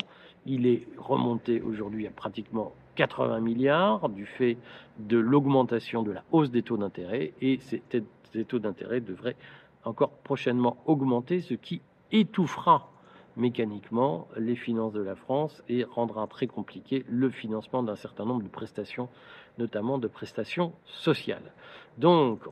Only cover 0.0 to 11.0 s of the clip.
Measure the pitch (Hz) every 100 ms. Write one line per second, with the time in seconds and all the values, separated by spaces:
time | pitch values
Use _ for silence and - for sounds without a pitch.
0 | - - - - - 131 123 117 - -
1 | - 135 123 117 120 113 113 107 101 107
2 | 104 - 110 104 101 110 104 - - -
3 | 143 - 123 113 113 117 135 156 202 214
4 | 151 98 104 - 123 117 - - - -
5 | 104 117 113 143 139 135 117 117 - 117
6 | 107 92 - 165 143 120 110 113 101 -
7 | 90 117 151 - 131 131 - 120 - 123
8 | 107 - - 113 107 123 104 90 - 123
9 | 107 90 120 - - - - _ 117 110
10 | 143 - - 139 131 123 123 - - 156